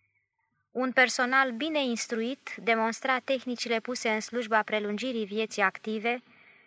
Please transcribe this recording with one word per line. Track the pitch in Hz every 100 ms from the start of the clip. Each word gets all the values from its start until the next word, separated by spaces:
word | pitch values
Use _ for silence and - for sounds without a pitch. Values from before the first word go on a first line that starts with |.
| _ _ _ _ _ _ _
Un | - 254
personal | 247 247 - 247 262 269
bine | 226 302 302
instruit | 269 233 - 226 233 277 - -
demonstra | 190 226 220 220 269 254
tehnicile | - 269 254 240 233 226
puse | 233 247 233
în | 214
slujba | - 240 226 220
prelungirii | 208 214 208 208 247 233 208
vieții | 208 220 -
active, | 190 - - 220 220 247 - - - -